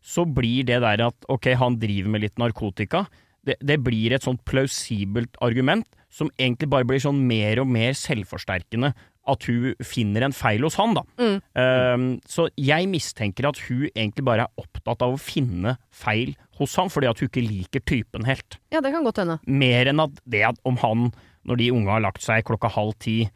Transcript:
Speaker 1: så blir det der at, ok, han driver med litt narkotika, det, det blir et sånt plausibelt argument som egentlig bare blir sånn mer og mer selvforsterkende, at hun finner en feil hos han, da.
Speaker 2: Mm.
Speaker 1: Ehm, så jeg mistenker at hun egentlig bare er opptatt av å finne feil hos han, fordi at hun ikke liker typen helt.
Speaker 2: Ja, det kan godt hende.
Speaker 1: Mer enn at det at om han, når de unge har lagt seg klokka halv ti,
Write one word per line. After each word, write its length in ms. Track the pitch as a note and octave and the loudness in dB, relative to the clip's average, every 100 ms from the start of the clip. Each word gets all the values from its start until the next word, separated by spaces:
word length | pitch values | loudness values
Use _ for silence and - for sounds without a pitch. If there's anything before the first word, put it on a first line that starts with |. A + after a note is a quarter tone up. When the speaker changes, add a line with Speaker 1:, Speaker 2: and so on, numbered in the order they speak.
Speaker 1:
så 240 | - - E3+ | -4 -2 0
blir 400 | C3 A#2 B2 B2+ | 2 2 0 2
det 140 | B2 | 2
der 220 | A#2 G#2 A#2+ | 4 4 0
at, 80 | - - | -2 -4
ok, 220 | C3 B2+ B2+ | -2 2 2
han 240 | B2+ A#2 | 2 2
driver 320 | A2 G2 F#2+ | 0 0 0
med 80 | G#2+ | 0
litt 160 | G#2 - | -2 0
narkotika, 680 | A#2+ - G#2+ - G#2 E3 G3 _ _ _ - | -2 -2 -6 -4 -2 -2 -2 _ _ _ -6
det, 100 | - | -4
det 160 | C#3+ D3+ | 0 0
blir 320 | B2+ A2+ A2+ | 2 2 2
et 160 | C3 - | 0 0
sånt 160 | B2 | -4
plausibelt 960 | - C3 C3+ - - G#2+ G2 A2 A#2 - | -2 0 0 -4 -4 -4 -2 -2 -4 -2
argument 480 | A#2+ A#2 C3 G3+ - _ _ | 0 2 2 2 -2 _ _
som 160 | - D#3 - | -6 -6 0
egentlig 320 | B2+ A#2+ D3+ | 0 0 0
bare 160 | C3+ | 2
blir 160 | B2+ C3+ | 2 2
sånn 240 | C#3+ C#3+ | 2 2
mer 400 | B2+ A2+ G#2+ A2+ | 2 2 2 2
og 40 | C3+ | 2
mer 240 | A#2+ A#2 C#3 | 2 2 0
selvforsterkende, 960 | - A#2+ F#2 F#2 - F#2 - A2+ C#3 - - _ - | -4 -4 -4 -10 -6 -6 -4 -2 -2 -2 -14 _ -4
at 160 | C#3 | -2
hun 300 | - A#2+ C3 - | 0 0 0 -4
finner 400 | A2+ - G#2 G#2 | -6 -2 0 0
en 80 | C3+ | 0
feil 300 | C3+ B2 G#2+ | 0 0 0
hos 140 | D#3 - | 0 0
han, 140 | A3 E3 | 2 0
da. 60 | - - | -2 -2
Speaker 2:
Mm. 140 | A#3 G3 _ C#3+ | 0 0 _ 0
Speaker 1:
Ehm, 440 | B2+ B2+ B2+ B2 B2+ B2 | 2 4 2 2 0 -4
så 220 | - - E3 - | -6 -2 -2 0
jeg 300 | C3+ D#3 F#3+ | 2 2 2
mistenker 560 | F3 - - G#2 F#2 C#3 | -2 -6 -4 -4 0 -2
at 80 | - - | -2 -6
hun 160 | B2 D3 | -4 -2
egentlig 340 | - G#2+ - | -2 -4 -2
bare 220 | C3 A2+ A#2 | 0 2 0
er 160 | - | -6
opptatt 420 | - - - A#2 | -14 -10 -6 -2
av 80 | B2 | -2
å 80 | C#3 | -2
finne 540 | - - B2 F2+ G2+ B2+ _ | -4 -2 -2 -2 -2 -4 _
feil 400 | - - A2 C3 C#3 _ - | -8 -2 0 -2 -8 _ -6
hos 160 | C#3 - | -2 0
han, 80 | F#3 | 0
fordi 220 | - C3 | 2 0
at 100 | A2+ | 0
hun 80 | B2+ | -2
ikke 160 | C3 | -2
liker 400 | A2+ G2+ F2+ C3+ | -2 -4 -4 -6
typen 400 | - B2+ - - | -2 -2 -2 -4
helt. 320 | A#2 C3 - - _ | -4 -4 -6 -20 _
Speaker 2:
Ja, 80 | D#4+ | -2
det 140 | C4+ | -2
kan 100 | D#4+ | 0
godt 160 | C4+ A3 | -2 -2
hende. 160 | F3 D#3+ | -2 -4
Speaker 1:
Mer 460 | - C3+ B2+ A#2+ B2+ | -2 2 4 4 4
enn 80 | D3+ | 2
at 160 | D#3 C#3+ | 0 -4
det 220 | - G#2+ A2 | -4 0 0
at 80 | A#2 | 0
om 160 | C3 B2 | -2 0
han, 300 | A#2+ A2+ A#2+ - - _ | 0 2 0 -2 -20 _
når 160 | - B2 | -4 0
de 80 | A#2+ B2 | 2 2
unge 160 | G2 | 2
har 80 | A2 G2+ | 2 0
lagt 160 | - | -4
seg 160 | - A2+ - | 0 0 0
klokka 240 | A2+ A2+ | -2 0
halv 240 | G#2+ G#2+ G#2+ | 0 -2 -4
ti, 140 | - A2 A2 | -2 0 -2